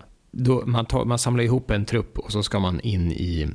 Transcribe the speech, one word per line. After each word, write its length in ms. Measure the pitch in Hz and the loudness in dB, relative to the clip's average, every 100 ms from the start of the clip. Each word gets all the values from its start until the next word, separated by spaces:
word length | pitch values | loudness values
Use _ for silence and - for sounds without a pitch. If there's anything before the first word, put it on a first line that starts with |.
| - - _ | -14 -20 _
Då, 320 | - 123 127 117 | -2 2 2 2
man 200 | 117 113 | -2 0
tar, 200 | 131 113 | 0 0
man 140 | 120 | 0
samlar 240 | 127 123 | 0 2
ihop 280 | 117 127 - | 2 0 0
en 140 | 107 104 | 0 0
trupp 340 | 117 - - | -2 -2 -6
och 120 | - | -4
så 120 | 104 | -4
ska 160 | 101 104 | -2 0
man 200 | 92 87 | 0 0
in 320 | 120 98 85 | 0 0 0
i, 360 | 55 87 82 73 | 0 -2 -2 -2